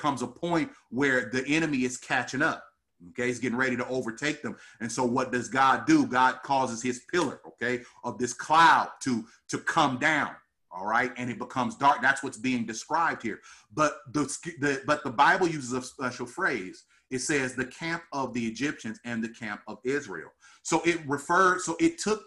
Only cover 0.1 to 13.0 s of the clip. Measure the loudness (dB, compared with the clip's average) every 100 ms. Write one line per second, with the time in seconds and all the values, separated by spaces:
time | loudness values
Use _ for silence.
0.1 | -2 -4 -6 -2 0 -2 -6 _ 0 2
1.1 | 2 0 -2 0 0 2 0 -2 -4 -4
2.1 | -2 -2 0 0 -2 -10 _ _ _ -14
3.1 | -4 -4 -2 -2 0 0 -2 -4 -4 -4
4.1 | -4 -4 -4 -8 -12 -16 -10 -6 -2 0
5.1 | 0 0 -2 0 4 4 4 6 4 4
6.1 | 4 4 2 0 0 0 -2 -4 -6 -2
7.1 | 0 0 -2 -14 -6 -4 -4 -6 -12 -8
8.1 | -4 -4 -4 2 6 8 6 2 -4 -2
9.1 | -2 -4 _ -8 -6 -2 2 2 2 0
10.1 | 0 -2 -6 _ _ _ -8 0 2 0
11.1 | -2 -6 -6 -6 -4 -4 2 4 4 2
12.1 | 2 -2 -4 -2 0 -2 -6 -2 0